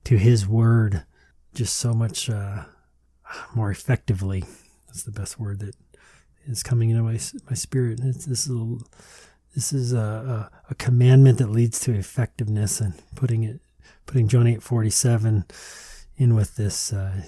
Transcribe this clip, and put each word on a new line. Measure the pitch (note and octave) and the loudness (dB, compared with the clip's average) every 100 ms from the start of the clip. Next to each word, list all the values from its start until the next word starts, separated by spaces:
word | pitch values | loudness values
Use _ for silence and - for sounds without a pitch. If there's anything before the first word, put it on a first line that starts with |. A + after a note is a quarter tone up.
| - | 0
to | A2 | 4
his | A2 A#2 G2 | 6 4 2
word | A2+ A2+ A#2 G#2+ F#2 - _ _ _ _ | 2 4 4 2 -2 -6 _ _ _ _
just | - G#2+ - | -6 -4 -4
so | A#2+ | -2
much, | A2+ A2+ - - | 0 -2 -4 -6
uh, | G#2+ G2 G#2 - _ _ _ _ _ - - - | -6 -6 -8 -12 _ _ _ _ _ -20 -18 -8
more | A#2 G#2 | -4 -2
effectively. | F#2+ - B2 - F#2+ F#2+ F#2+ - - _ _ _ | -4 -2 -2 -2 -4 -4 -6 -8 -14 _ _ _
That's | - | -16
the | - | -12
best | G#2 F#2+ - | -10 -12 -10
word | G#2 G2 | -8 -8
that | G2+ - _ _ _ _ _ _ C#3+ | -10 -14 _ _ _ _ _ _ -10
is | A2+ | -8
coming | - A#2+ A2+ | -2 0 2
into | A2+ | 2
my, | A2+ A2+ - C#4 - | 0 -4 -8 -12 -8
my | A#2+ | -8
spirit. | - C3+ A#2+ A2+ | -4 -2 -2 -2
It's, | C3 C3 D3 | -4 -4 -6
this | B2 D3 | -4 -4
is | |
a, | A#2+ A2+ A#2+ - _ - - - _ _ | -4 -4 -6 -12 _ -20 -20 -20 _ _
this | - - | -8 -4
is | C#3 A#2+ | -2 -2
a, | B2 G#2+ A2 B2+ A2 G#2+ - - | -2 -2 -4 -6 -6 -8 -14 -14
a, | |
a | - | -6
commandment | - B2 B2 C3 C3+ A#2+ | 2 6 8 10 10 8
that | A2+ | 2
leads | A2+ A#2 - | 2 0 0
to | - | -2
effectiveness, | G#2 F#2+ - A2 - G#2+ G#2 G#2 - | -2 -4 -4 -4 -4 -4 -2 -2 -2
and | G#2 E2 _ - | -4 -6 _ -4
putting | B2+ A2+ | -2 -2
it, | A2 B2 - _ _ _ - | -4 -8 -18 _ _ _ -4
putting | C3+ G#2+ | 0 2
John | B2+ A#2+ | 4 4
eight | A2+ | 2
forty-seven | - A#2+ G#2+ - B2 A#2 A2 G#2+ - - - - - - - - | -2 -2 0 0 2 2 2 0 -2 -12 -20 -20 -20 -20 -16 0
in | B2 A2 | 2 4
with | G2+ - | 0 -2
this, | G2+ - - | -6 -4 -6
uh, | G2 F#2+ F#2+ | -4 -4 -6